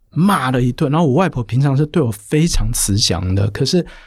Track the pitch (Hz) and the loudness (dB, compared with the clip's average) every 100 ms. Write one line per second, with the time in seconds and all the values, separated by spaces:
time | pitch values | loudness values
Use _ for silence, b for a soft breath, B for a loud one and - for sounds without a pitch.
0 | _ 147 196 180 127 127 123 123 147 156 | _ 0 2 2 0 0 0 0 0 2
1 | 160 135 180 127 113 123 143 135 151 170 | 2 2 0 -2 -4 0 2 0 0 0
2 | 117 - - 151 165 - 107 - - 101 | -2 -4 -2 0 2 0 0 -2 0 0
3 | - 87 92 95 104 104 135 180 165 B | 0 0 0 0 0 -2 0 0 -2 B